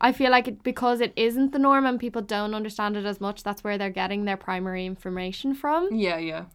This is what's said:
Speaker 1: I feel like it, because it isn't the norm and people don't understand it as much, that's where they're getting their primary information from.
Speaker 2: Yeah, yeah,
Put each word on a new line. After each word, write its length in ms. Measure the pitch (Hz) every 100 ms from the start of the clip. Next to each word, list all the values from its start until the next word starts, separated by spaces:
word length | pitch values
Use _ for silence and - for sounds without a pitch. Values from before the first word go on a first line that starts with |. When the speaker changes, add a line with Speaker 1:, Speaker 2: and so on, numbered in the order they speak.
Speaker 1:
I 120 | 247
feel 180 | 262 262
like 180 | 254 247
it, 140 | 208
because 380 | 254 254 247 240
it 100 | 233 -
isn't 360 | 226 240 269
the 60 | 277
norm 260 | 277 269
and 140 | 269 247
people 220 | 240 233
don't 320 | 208 208 208
understand 420 | 214 214 208 208 208
it 80 |
as 160 | 202 196
much, 220 | 196 202
that's 200 | 202 202
where 140 | 208 202
they're 140 | 196
getting 340 | 185 190 202
their 140 | 202 196
primary 480 | - 185 185 185 185
information 680 | 190 190 185 185 190 269
from. 360 | 269 294 311 381
Speaker 2:
Yeah, 240 | 226 190 165
yeah, 280 | 160 160 180